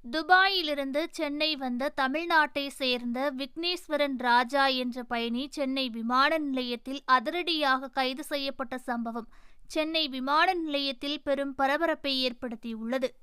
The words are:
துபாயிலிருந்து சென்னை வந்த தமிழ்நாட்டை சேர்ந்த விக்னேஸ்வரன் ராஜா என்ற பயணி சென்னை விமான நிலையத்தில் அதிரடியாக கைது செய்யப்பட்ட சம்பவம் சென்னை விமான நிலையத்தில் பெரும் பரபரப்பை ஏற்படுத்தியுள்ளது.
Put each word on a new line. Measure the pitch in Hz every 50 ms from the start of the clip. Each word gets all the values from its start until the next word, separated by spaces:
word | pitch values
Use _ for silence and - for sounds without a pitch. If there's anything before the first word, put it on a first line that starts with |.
| - 240 240
துபாயிலிருந்து | 320 320 302 370 370 381 392 392 370 330 302 294 277 277 269 262 294 330 339
சென்னை | - - 311 294 285 294 311 311 311
வந்த | 269 269 254 247 240 269 294 -
தமிழ்நாட்டை | - 269 262 269 311 339 349 339 311 302 294 - 294 277 277
சேர்ந்த | 262 - 269 254 247 247 240 240 233 254 269 294
விக்னேஸ்வரன் | 269 254 277 269 - 311 339 349 359 349 - - 302 277 285 285 269 233
ராஜா | 240 247 240 240 254 240 269 277 269 269 262
என்ற | 254 254 247 233 262 240
பயணி | - 240 233 233 233 233 240 277 277
சென்னை | - 311 277 262 262 269 269 247
விமான | 220 233 226 233 247 254 269 302 320
நிலையத்தில் | 320 302 277 262 254 254 247 240 233 - 254 269 277 _
அதிரடியாக | - 262 254 220 294 330 349 349 349 330 311 294 269 262 262 269 262
கைது | _ 269 262 254 269 262 294
செய்யப்பட்ட | - 311 285 269 277 269 - 262 240 254
சம்பவம் | 254 - - 240 233 233 233 226 233 226 - - - - - - - -
சென்னை | - - 311 311 311 320 320 311
விமான | 285 254 262 254 269 294 311 339 370 370
நிலையத்தில் | 349 320 311 285 285 277 277 269 - - 285 294 302 -
பெரும் | 294 277 269 277 277 262
பரபரப்பை | - 269 269 277 302 330 320 311 302 - 277 269 262
ஏற்படுத்தியுள்ளது. | 262 254 240 - - 247 233 226 - 233 226 220 226 226 247 262 254 233 - -